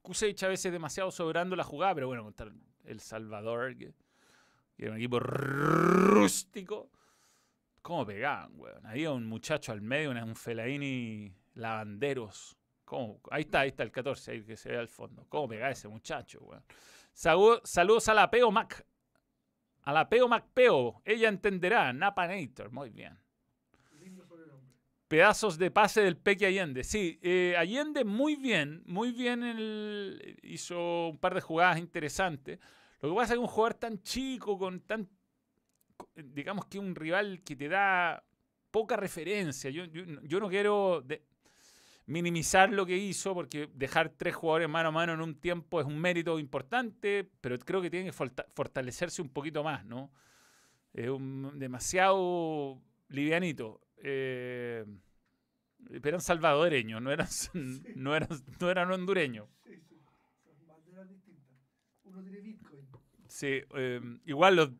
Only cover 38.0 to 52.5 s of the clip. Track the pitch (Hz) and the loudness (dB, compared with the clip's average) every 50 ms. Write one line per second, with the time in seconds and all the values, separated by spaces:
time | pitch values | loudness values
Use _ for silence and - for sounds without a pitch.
38 | 175 165 151 - _ _ _ _ _ _ _ _ _ _ - 214 220 - 247 202 | 2 0 -2 -6 _ _ _ _ _ _ _ _ _ _ -2 -2 0 0 -2 -2
39 | 202 180 - 175 156 170 208 208 190 151 131 - - 135 135 165 180 165 156 165 | -2 -4 -6 -8 -6 -4 -2 -2 -2 -4 -4 -6 -8 -8 -8 -8 -10 -10 -14 -14
40 | 185 175 151 - - - 160 196 208 196 180 202 208 208 208 208 196 190 180 151 | -12 -12 -14 -14 -8 -4 -2 -2 -2 0 0 2 2 4 4 4 4 2 2 0
41 | 127 127 151 - _ _ _ _ _ _ _ _ _ - _ _ _ _ - _ | -2 -8 -10 -10 _ _ _ _ _ _ _ _ _ -20 _ _ _ _ -20 _
42 | _ - 139 170 175 175 170 165 147 - - 185 190 196 202 196 190 175 180 185 | _ -6 -4 -2 -2 0 0 0 0 4 8 8 8 8 6 0 0 0 -2 -4
43 | 208 196 170 - - 196 190 175 156 - - 147 151 151 - 131 135 131 - 165 | -2 -4 -6 -6 -4 -4 -4 -6 -6 -8 -8 -8 -8 -10 -6 -6 -6 0 2 0
44 | 160 147 - _ - 175 - - - 160 156 165 170 151 151 165 165 160 156 160 | 0 0 -4 _ -4 -4 -4 -2 0 2 2 2 2 0 0 0 0 0 0 0
45 | 170 170 165 160 165 165 147 - - 175 175 170 156 _ - 165 139 139 147 151 | -2 -2 -2 -4 -6 -8 -8 -6 -4 -4 -4 -4 -6 _ -2 -2 -2 -2 -4 0
46 | 170 180 175 170 160 170 165 160 151 131 - 135 131 - 226 247 254 220 190 _ | 0 0 0 0 0 -2 -2 -4 -4 -6 -6 -8 -6 -2 -2 -2 -2 -2 -8 _
47 | - 202 202 202 190 190 _ _ - 127 123 123 - - 170 190 180 165 170 175 | -2 0 0 0 -2 -6 _ _ -6 -6 -6 -6 -4 -4 -2 -2 -2 -2 -4 -6
48 | 190 175 135 - 151 123 - - - _ _ - 131 120 _ 135 127 123 - - | -6 -8 -6 -6 -8 -6 -6 -10 -12 _ _ -6 -6 -4 _ -6 -6 -6 -6 -6
49 | 180 170 - - 175 131 135 151 139 165 151 151 147 156 143 104 98 104 117 127 | -6 -6 -6 -8 -10 -6 _ -8 -8 -4 -4 -4 -4 -4 -6 -6 -10 -12 -12 -12
50 | 139 - _ _ _ _ _ _ _ _ _ _ _ _ _ _ _ _ _ - | -12 -14 _ _ _ _ _ _ _ _ _ _ _ _ _ _ _ _ _ -8
51 | 117 123 135 135 135 135 135 135 135 139 147 143 135 127 127 120 - - 185 185 | -6 -4 -6 -6 -6 -10 -8 -10 -10 -10 -10 -10 -10 -8 -8 -8 -6 0 4 6
52 | 185 190 190 196 185 180 175 175 165 160 | 6 6 6 4 2 0 0 0 0 -2